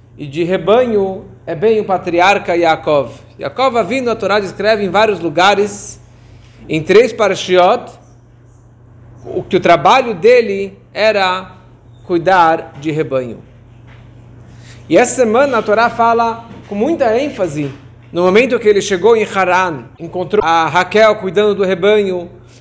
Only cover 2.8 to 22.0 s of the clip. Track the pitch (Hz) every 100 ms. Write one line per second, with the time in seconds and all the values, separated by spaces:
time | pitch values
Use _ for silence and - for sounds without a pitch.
2.8 | 156 147 127 - - - 135 185 262 233
3.8 | 185 262 240 220 190 208 190 139 208 220
4.8 | 196 190 220 185 165 147 190 202 208 -
5.8 | - - - - - - - - - 156
6.8 | 156 190 247 - 202 180 - 180 180 240
7.8 | - - - - _ _ _ - - _
8.8 | - - - - - - - 190 175 170
9.8 | 170 254 240 185 202 247 220 196 196 -
10.8 | - - 220 202 185 185 190 - - -
11.8 | - - - 175 156 190 160 160 - 143
12.8 | 151 151 139 135 123 95 - - - -
13.8 | - - - - - - - - - -
14.8 | - 165 240 254 240 226 285 233 208 208
15.8 | 233 233 233 233 233 226 - - - 202
16.8 | 254 339 247 175 294 - 180 147 143 127
17.8 | - - - 170 180 196 254 240 214 196
18.8 | - 190 196 233 202 196 180 180 185 143
19.8 | 120 - 165 180 175 208 160 165 160 165
20.8 | 180 214 220 214 190 175 208 190 190 185
21.8 | 196 214